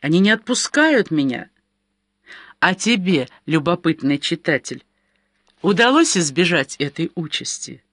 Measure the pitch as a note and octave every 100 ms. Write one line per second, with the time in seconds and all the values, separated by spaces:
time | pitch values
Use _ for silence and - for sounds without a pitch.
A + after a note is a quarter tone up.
0 | C#3+ E3 G3 A3 - B3 - - D#4 C#4+
1 | G3+ D#3+ C#3 A#2 - _ _ _ _ _
2 | _ _ _ - - - F3 F#3+ G#3 A#3
3 | F3+ E3+ B2 _ - D#3 D3 F3 E3+ D#3+
4 | C3+ C#3+ - E3 - C#3 - B2 _ _
5 | _ _ _ _ _ _ F3 F#3+ A#3 C#4
6 | E4 F#3+ D#3+ C3+ F3 E3+ C3+ - C#3+ -
7 | E3 - D#3+ - A#2+ - - - _